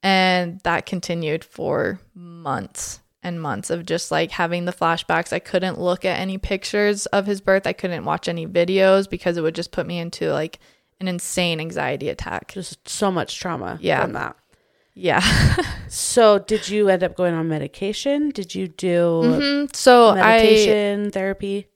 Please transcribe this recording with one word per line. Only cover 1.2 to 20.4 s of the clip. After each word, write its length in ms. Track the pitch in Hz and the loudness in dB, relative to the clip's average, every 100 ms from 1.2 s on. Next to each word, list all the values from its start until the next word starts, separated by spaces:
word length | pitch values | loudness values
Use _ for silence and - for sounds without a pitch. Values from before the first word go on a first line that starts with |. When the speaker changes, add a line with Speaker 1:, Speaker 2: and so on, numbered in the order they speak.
| 156 160 | -2 -4
Speaker 1:
for 560 | - - - - - 190 _ | -6 -8 -4 -2 -2 -4 _
months 840 | - 175 170 160 131 190 - - - _ _ | -20 -20 -14 -6 -6 -6 -12 -12 -14 _ _
and 180 | 180 170 | -10 -8
months 300 | 156 104 - | -6 -6 -6
of 160 | 170 170 | -6 -4
just, 240 | 165 - | -6 -2
like, 220 | 156 170 | -2 -2
having 320 | - 170 175 | -2 -4 -2
the 80 | 175 | -6
flashbacks. 600 | 175 165 165 - 165 170 | -2 -2 -2 -2 -4 -2
I 60 | 175 | -6
couldn't 420 | - 185 185 - | -4 -2 -2 -4
look 240 | 175 175 | -2 -2
at 140 | 190 175 | -2 -4
any 180 | 190 190 | -4 -6
pictures 680 | - 196 - 208 208 208 - | -6 -6 -4 0 0 0 -2
of 180 | 202 196 | -2 -2
his 140 | 196 | -4
birth. 260 | 196 190 196 | 2 0 0
I 60 | |
couldn't 320 | 185 185 170 | -4 -6 -6
watch 220 | 90 156 - | -4 -4 -4
any 180 | 170 160 | -6 -4
videos 600 | 175 175 190 190 190 190 | 0 2 4 4 4 2
because 280 | 180 - 170 | -4 -4 -2
it 60 | |
would 120 | 160 | -2
just 160 | 165 175 | -4 -8
put 140 | - 170 | -6 -6
me 120 | 175 | -6
into, 340 | 170 - 165 | -8 -6 -2
like, 260 | 143 160 - _ _ _ _ | -2 -4 -10 _ _ _ _
an 60 | 190 | -8
insane 540 | 180 - - 175 160 | -6 -6 -2 -2 -2
anxiety 480 | 160 175 - 151 185 | -6 -6 -4 -4 -6
attack. 440 | - - - - | -8 -8 -8 -10
Speaker 2:
Just 340 | - 175 - - | -14 -12 -14 -12
so 220 | - 202 | -4 -2
much 260 | 180 131 - | -2 -4 -8
trauma 400 | 185 165 92 160 | -8 -8 -8 -6
Speaker 1:
Yeah. 220 | 170 156 | -2 0
Speaker 2:
from 100 | - | 0
that. 220 | - - - _ _ _ _ _ | -4 -10 -12 _ _ _ _ _
Speaker 1:
Yeah. 280 | - 180 156 | -6 0 2
<laughs> 440 | 190 - - - 330 - - | 2 4 4 2 -2 -6 -12
Speaker 2:
So 500 | - - - 220 202 | -8 -2 6 6 6
did 320 | - 214 202 | 2 -4 -2
you 180 | 208 208 | 0 2
end 160 | 185 | 4
up 100 | 175 - | 0 0
going 180 | 180 | -2
on 140 | 165 165 | 0 -2
medication? 840 | 156 143 - 196 214 277 285 294 | -2 -4 -6 -6 -4 -2 0 -2
Did 240 | 269 185 | -4 -8
you 120 | 185 190 | -6 -8
do 540 | - 185 175 170 165 | -4 0 2 2 2
Speaker 1:
Mm-hmm. 440 | 240 247 285 285 285 | 2 2 2 0 -2
So 340 | - - 247 233 | 2 6 8 8
I 60 | |
Speaker 2:
meditation, 960 | 190 196 226 | 6 6 6